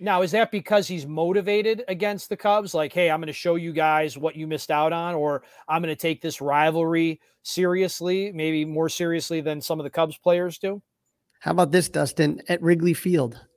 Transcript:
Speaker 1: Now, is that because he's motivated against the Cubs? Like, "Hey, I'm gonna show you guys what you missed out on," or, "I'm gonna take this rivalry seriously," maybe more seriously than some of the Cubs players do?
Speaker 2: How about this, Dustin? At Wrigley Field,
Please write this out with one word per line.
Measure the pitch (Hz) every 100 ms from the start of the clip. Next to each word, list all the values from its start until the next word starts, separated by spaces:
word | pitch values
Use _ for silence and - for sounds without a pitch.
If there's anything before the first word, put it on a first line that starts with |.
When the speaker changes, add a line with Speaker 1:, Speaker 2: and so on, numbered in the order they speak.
Speaker 1:
Now, | 190 185
is | 185
that | 208 220
because | 208 - 208 190
he's | 180 143
motivated | 156 170 196 196 208 214 220 247
against | 185 208 208 -
the | 202
Cubs? | 208 208 202
Like, | 165 151
"Hey, | 175 170
I'm | 156
gonna | 160
show | 143 175 170
you | 170
guys | 156 156 156 156 135
what | 156 156
you | 156
missed | 156 -
out | 151 160
on," | 170 175 170
or, | 147 143 - - -
"I'm | 160
gonna | 170 156
take | 165 156
this | 160 -
rivalry | 143 147 156 160 165 165 165 160 _ _
seriously," | - - 180 180 185 - 175 190 202
maybe | 170 160 156
more | 151 156 160
seriously | - 170 165 - 165
than | 151 151
some | - 156
of |
the | 143
Cubs | - 160 151
players | 180 175 180 160
do? | 190 202 - _ _ _ _ _
Speaker 2:
How | -
about | 170 170
this, | 180 -
Dustin? | 151 143 - 151 - -
At | 175
Wrigley | 165 170 175
Field, | 160 185 175 123 117 -